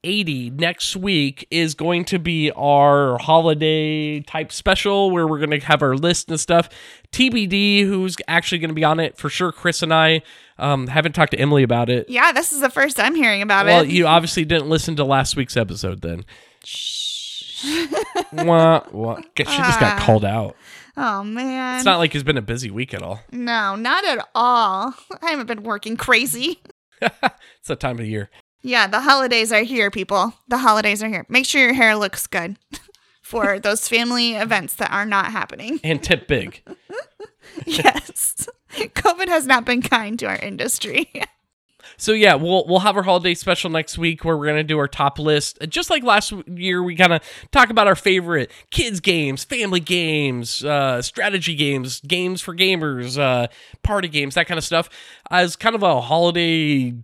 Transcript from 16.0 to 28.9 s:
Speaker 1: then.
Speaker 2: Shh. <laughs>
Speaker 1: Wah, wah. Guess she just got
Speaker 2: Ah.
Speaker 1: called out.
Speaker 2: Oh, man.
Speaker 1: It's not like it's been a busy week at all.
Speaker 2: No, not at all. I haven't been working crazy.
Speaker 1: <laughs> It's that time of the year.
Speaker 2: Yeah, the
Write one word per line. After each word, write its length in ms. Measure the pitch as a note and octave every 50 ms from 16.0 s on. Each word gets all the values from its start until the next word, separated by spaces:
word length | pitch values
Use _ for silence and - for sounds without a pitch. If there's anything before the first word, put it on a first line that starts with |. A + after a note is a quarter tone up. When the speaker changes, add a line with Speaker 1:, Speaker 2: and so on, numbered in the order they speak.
Speaker 1:
then. 220 | - E2+ E2+ E2+ G2 - - - _ _ _ _ _
Speaker 2:
Shh. 420 | - - - - - - - - - - - - - - - - - - -
<laughs> 680 | C4+ C#4 D4+ E4 E4+ C#4+ C#4+ - G#4+ - - F4+ - -
Speaker 1:
Wah, 520 | - D#3 - E3+ E3+ E3 E3 E3 E3 D#3 - - -
wah. 260 | G2+ A2+ A2+ A2+ - - - _
Guess 140 | - - -
she 80 | C#4+ C#4+
just 220 | C4 B3 A#3 A3+
got 180 | G#3+ - G#3 -
Speaker 2:
Ah. 60 | -
Speaker 1:
called 180 | - A2 G#2+ G#2
out. 320 | G3+ G#2 A2+ G#2+ G2+ - _ _ - - - - - _
Speaker 2:
Oh, 280 | C#4+ C#4 A#3+ G#3 G3 G3+
man. 500 | G#3 A3 A#3 B3+ C4 C4 C4 C4 B3+ B3+ B3+
Speaker 1:
It's 60 | B3+
not 120 | G3+ F#3 E3+
like 160 | E3+ D#3 -
it's 80 | D3 C3+
been 140 | C#3 D3+ C3
a 40 |
busy 300 | G#2+ G2+ A#2 B2 B2+ A2
week 220 | F#2+ A2 B2+ - -
at 80 | F#2+
all. 180 | F#2+ - G2 G#2+ - -
Speaker 2:
No, 440 | - B3 B3 A#3+ A#3 A3+ G#3 G3 G3
not 300 | G#3 A3+ B3 D4 F4+ G4+
at 200 | F#4 C#4 A3+ - _ _
all. 600 | - A#3 B3 B3 A#3+ A3+ G3+ F#3+ F#3+ G#3 C4 B3 - _ _ C#4 -
I 100 | - E4+
haven't 160 | D#4+ C#4+ A#3+ G#3+
been 160 | A#3 G#3+ G#3
working 340 | A3+ G#3+ G3+ - G#3+ A3+ A#3
crazy. 640 | - - B3 A3+ B3 C4+ - A#3 B3+ D#4+ E4+ _ _ - - _ _ _ _ _
Speaker 1:
<laughs> 0 |
It's 680 | - A#3 - _ - C4 - _ - - _ _ _ -
that 120 | D#3 -
time 100 | - C3+ B2 A#2
of 0 |
the 80 | A#2 G#2+
year. 220 | G#2+ G#2+ G2+ - _ - _ _ _ _
Speaker 2:
Yeah, 260 | _ B3+ B3 A#3+ G#3
the 140 | F#3+